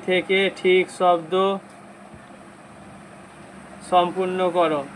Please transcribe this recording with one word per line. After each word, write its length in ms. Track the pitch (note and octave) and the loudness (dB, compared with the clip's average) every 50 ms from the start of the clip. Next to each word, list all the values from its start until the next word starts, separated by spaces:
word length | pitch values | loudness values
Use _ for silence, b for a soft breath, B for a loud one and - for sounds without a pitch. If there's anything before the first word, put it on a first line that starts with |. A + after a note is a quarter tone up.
| - | 0
থেকে 340 | F#3 F#3 F3+ - - F#3+ G3 G3 F3+ - - | 0 0 0 0 0 0 0 0 -2 -2 0
ঠিক 260 | - F#3 F#3 F#3 F3 F3+ - - | 2 4 4 4 2 0 -2 0
শব্দ 580 | F#3 F3+ F3 E3+ E3 D#3 F#3 F#3+ F#3+ G3 G3 G3 - - - - - - - - - - - - - - - - - - - - - - - - - - - - - - - - - - - - - - - - - - - - - - | 2 2 2 2 0 -2 -2 0 0 0 -2 -4 -8 -14 -20 -20 -20 -20 -20 -20 -20 -20 -20 -20 -20 -20 -20 -20 -20 -20 -20 -20 -20 -20 -20 -20 -20 -20 -20 -20 -20 -20 -20 -20 -20 -20 -20 -20 -20 -20 -20 -20 -20 -20 -20 -16 -4 0
সম্পূর্ণ 600 | F3+ F3+ F3 F3 D#3+ F#3 F#3 F#3 F#3 F#3 F#3 F3+ | 2 2 2 2 0 -4 -4 -2 -2 -2 -2 0
করো। 360 | E3+ F3+ E3+ D#3 D#3 C#3+ C#3 - - | 2 2 0 0 0 -2 -6 -8 -12